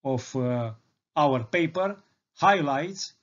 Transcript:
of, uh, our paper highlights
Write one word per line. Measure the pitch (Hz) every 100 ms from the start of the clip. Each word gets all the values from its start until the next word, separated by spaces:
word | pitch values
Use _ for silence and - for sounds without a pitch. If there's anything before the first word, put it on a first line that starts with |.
of, | 139 127 -
uh, | 131 123 123 117 113 _ _ _
our | - 147 131
paper | 117 175 160 175 196 202 _ _ _
highlights | - 185 196 147 135 175 190 - _